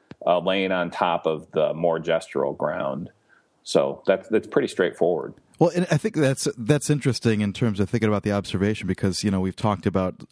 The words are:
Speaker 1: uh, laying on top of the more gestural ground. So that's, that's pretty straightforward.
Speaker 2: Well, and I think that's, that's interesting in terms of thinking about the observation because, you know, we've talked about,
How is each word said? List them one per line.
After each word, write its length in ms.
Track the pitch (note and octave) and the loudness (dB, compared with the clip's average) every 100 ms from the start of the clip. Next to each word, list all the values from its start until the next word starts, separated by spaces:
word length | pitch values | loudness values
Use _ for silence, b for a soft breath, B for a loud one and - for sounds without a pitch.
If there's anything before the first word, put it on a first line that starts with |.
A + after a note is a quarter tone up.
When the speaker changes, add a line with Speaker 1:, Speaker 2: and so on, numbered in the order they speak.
| B - | B -4
Speaker 1:
uh, 140 | - F2 | 2 2
laying 320 | F2 G2 F#2+ | 2 0 0
on 220 | F#2 F2 | 0 -2
top 340 | - F2+ E2+ D#2+ | 0 0 0 0
of 240 | D#2 - | -4 -4
the 240 | D#2+ D2 | 0 0
more 240 | D#2 E2+ E2 | 0 0 0
gestural 580 | E2 D#2+ - C#2 C#2 C#2+ | 0 -2 -2 -4 -2 -2
ground. 540 | D2 F2 C#2 C#2 F#2 _ b b b _ | -4 -2 -4 -6 -10 _ b b b _
So 400 | - - C#2 C#2 - | -2 0 0 -2 0
that's, 220 | F#2+ - | 0 2
that's 180 | G#2+ - | -2 0
pretty 220 | D3+ B2 | -2 0
straightforward. 680 | - F2 - E2+ E2 A#1 - _ - | 0 0 2 0 0 -4 -14 _ 0
Speaker 2:
Well, 120 | E3 F3 | 2 2
and 100 | F#3 | 0
I 80 | D3+ | 0
think 180 | A3 D3+ | 0 2
that's, 320 | C3+ C3+ - - | 2 2 -4 -2
that's 320 | A2 D3 - | 0 0 2
interesting 540 | D3 C3+ A2+ A#2 G#2+ | 0 0 0 2 2
in 100 | G#2 | 0
terms 280 | - A#2 G2+ | 0 0 0
of 100 | G2 | 0
thinking 180 | A#2 G#2+ | 0 2
about 140 | G#2 | 2
the 100 | G#2 | 0
observation 540 | G2+ F#2 F#2 G2+ G#2+ F#2 | -2 -2 0 0 0 -2
because, 360 | F#2 G2 F2 | 0 0 0
you 80 | G#2+ | 0
know, 100 | F#2+ | 0
we've 140 | F#2 | -2
talked 300 | - A2 F#2 | -2 -2 0
about, 300 | G2+ F#2 F#2 - - | 0 0 -2 -4 -8